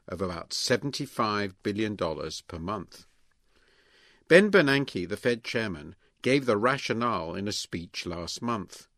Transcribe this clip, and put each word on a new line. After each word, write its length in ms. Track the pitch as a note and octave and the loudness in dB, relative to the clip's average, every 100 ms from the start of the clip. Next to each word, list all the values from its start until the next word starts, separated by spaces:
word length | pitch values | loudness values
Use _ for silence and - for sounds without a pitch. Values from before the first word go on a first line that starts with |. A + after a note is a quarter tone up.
| - | -14
of 120 | F2+ | -6
about 320 | F#2 E2+ - | -6 -6 -8
seventy-five 1120 | - - B2 C#3+ - C#3 - A2 G#2 G2+ F#2 | -6 0 0 0 -6 -8 -4 -2 0 -4 -4
billion 340 | - G#2 A2 G2+ | -4 -2 -2 -2
dollars 460 | E2+ D2 D#2 - | -4 -4 -6 -10
per 160 | - E2 | -12 -10
month. 460 | E2+ G#2+ D#2+ - - _ _ _ _ _ _ _ _ _ _ _ _ | -6 -8 -10 -18 -20 _ _ _ _ _ _ _ _ _ _ _ _
Ben 220 | E3+ G#3 | 8 10
Bernanke, 580 | G3 C#3+ C#3 C3+ G2+ F2 | 6 6 4 2 -4 -4
the 100 | G2+ | -2
Fed 260 | B2 A#2+ | 0 -2
chairman, 520 | - A#2+ A2 D#2+ D#2 - _ _ | -2 -4 -4 -6 -10 -18 _ _
gave 240 | A#2+ C#3 B2+ | 0 2 4
the 120 | G#2 | 2
rationale 760 | A#2+ C#3 - A2+ A#2+ G2+ E2 F2+ | 2 0 -2 -2 0 -2 -4 -6
in 120 | G2+ | -4
a 60 | |
speech 520 | G2+ - F2+ E2 - F2+ | -6 -6 -8 -8 -10 -8
last 360 | E2+ E2 - | -8 -8 -6
month. 460 | A#2 A2+ F2+ - - | -4 -4 -6 -14 -20